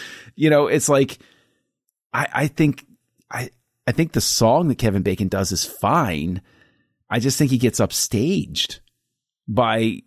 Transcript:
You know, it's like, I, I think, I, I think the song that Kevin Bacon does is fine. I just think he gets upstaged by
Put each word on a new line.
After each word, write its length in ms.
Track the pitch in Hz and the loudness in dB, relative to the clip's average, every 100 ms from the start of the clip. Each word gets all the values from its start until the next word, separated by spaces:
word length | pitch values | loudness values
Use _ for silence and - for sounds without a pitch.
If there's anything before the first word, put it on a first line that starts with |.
| - - - - | -20 -20 -20 -2
You 140 | 156 | 4
know, 180 | 147 143 | 4 4
it's 220 | 147 147 | 2 2
like, 300 | 143 135 - _ _ _ _ _ _ _ _ _ | 2 2 -4 _ _ _ _ _ _ _ _ _
I, 140 | 117 120 | -6 -4
I 140 | - 147 | -2 -2
think, 380 | - 156 - - _ _ _ _ | 0 0 0 -10 _ _ _ _
I, 200 | 123 127 - _ _ - | -10 -10 -14 _ _ -4
I 60 | |
think 220 | - 165 | -2 -2
the 80 | - | -2
song 480 | - - 113 143 170 | -2 2 4 4 2
that 80 | 117 | 0
Kevin 240 | 113 98 | 0 0
Bacon 260 | 95 92 95 | 0 -2 -2
does 240 | 98 95 | -2 -2
is 140 | 92 - | -4 -6
fine. 760 | - 98 165 123 78 82 92 - _ _ _ _ _ _ | -4 -2 0 0 -2 -4 -6 -10 _ _ _ _ _ _
I 100 | 117 | -2
just 180 | 127 - | 0 2
think 140 | 143 | 2
he 60 | 127 | 2
gets 220 | 120 - | 2 2
upstaged 1000 | 101 - - 101 139 190 - 73 - - _ _ _ _ _ _ - | -2 -2 -2 0 0 0 -2 -6 -6 -8 _ _ _ _ _ _ -4
by 560 | 107 113 113 113 95 | 0 0 2 0 -2